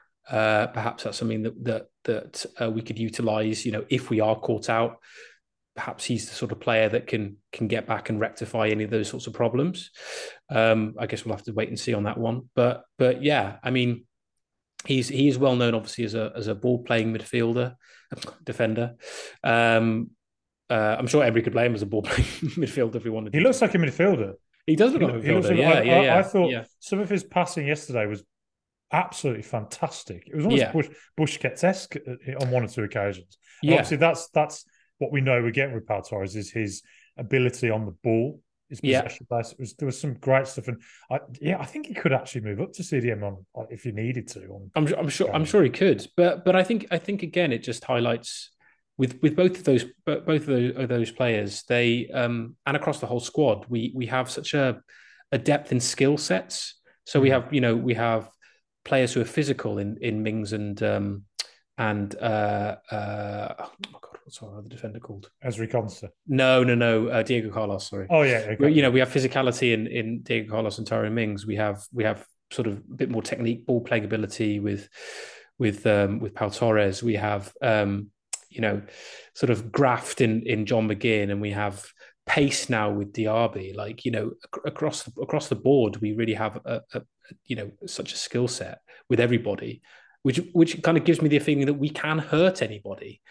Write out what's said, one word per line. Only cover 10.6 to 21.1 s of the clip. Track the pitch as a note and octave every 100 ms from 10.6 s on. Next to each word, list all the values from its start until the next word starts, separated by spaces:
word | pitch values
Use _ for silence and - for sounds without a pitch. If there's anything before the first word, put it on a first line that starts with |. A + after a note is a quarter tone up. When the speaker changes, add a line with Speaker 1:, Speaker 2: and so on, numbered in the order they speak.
| A2+ A2 G#2+ G#2
Speaker 1:
I | A#2
guess | G#2+
we'll | A2+ G2+
have | -
to |
wait | G#2+ A2
and | -
see | -
on | A2
that | G2+ A2+
one. | A#2 A#2+ - -
But, | A#2+ B2 - -
but | B2+ B2+
yeah, | C#3+ C#3+ G2 G#2
I | B2+
mean, | B2+ A#2+ A#2 - _ _ _ _ _ _ - -
he's, | C3+ B2
he | C3+ C#3+
is | B2+
well | C3+ B2
known, | A#2+ A2+
obviously, | G2+ -
as | A2+ A2+
a, | A2 A#2
as | G#2+
a | G2
ball-playing | B2+ B2 B2 A#2 A2+
midfielder, | A2 A2 A#2+ A#2 A#2+ B2 B2 _ - _ - - -
defender. | - - A2+ A2 A#2+ A#2+ - - - -
Um, | - A#2 A#2 A2+ A2+ A2 A#2 _ _ _ _ _ -
uh, | A#2 G#2+ A2+
I'm |
sure | B2